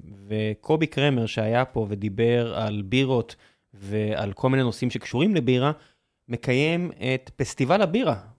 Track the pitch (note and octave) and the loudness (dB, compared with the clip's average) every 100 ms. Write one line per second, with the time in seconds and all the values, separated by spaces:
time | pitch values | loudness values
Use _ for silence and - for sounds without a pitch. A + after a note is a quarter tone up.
0 | - G2+ G2 G#2+ G#2+ G#2 - D#3 D#3 - | -12 -18 -6 -4 -2 -4 0 0 0 2
1 | D3 B2+ A2+ - A2 A#2+ C3 A#2 G#2 G#2 | 2 2 0 -2 0 0 0 -2 -4 -4
2 | G#2+ G2 A#2 A#2+ A#2 - G#2+ G#2 F#2+ B2+ | -4 2 2 2 0 -2 -4 -4 0 0
3 | C3+ B2 - - _ _ _ G2+ G2 G#2+ | 2 0 -2 -10 _ _ _ -18 -6 -2
4 | G#2+ - G2+ F#2+ C3 C3+ B2 - B2 A2+ | -2 -2 -4 -2 2 2 0 0 -4 -4
5 | - A#2+ G3+ F3 B2 B2+ C#3 D3+ - _ | -4 0 2 2 4 4 2 -2 -8 _
6 | _ _ - A#2 - B2+ D3+ E3+ F3 - | _ _ -10 -6 0 2 2 0 -4 -6
7 | B2+ C3 - - C3+ - C3 G3 F#3 G#3+ | -4 -4 -6 -6 -6 -2 2 2 2 0
8 | C4 G#2 - | 0 -2 -6